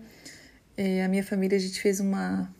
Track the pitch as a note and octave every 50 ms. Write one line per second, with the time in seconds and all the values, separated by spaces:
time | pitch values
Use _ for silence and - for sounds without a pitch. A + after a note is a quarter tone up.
0 | - - - - - - - - - - - - _ _ - - G3 F#3+ F#3 F#3
1 | F#3 F#3 F#3+ G3 G3 - G#3 F#3+ F#3+ F#3+ G3 G3 F#3 F#3+ F#3 - - G3+ F#3+ G3
2 | G3 G3 F#3+ F#3+ F#3 F3+ F#3+ F#3+ F#3 - -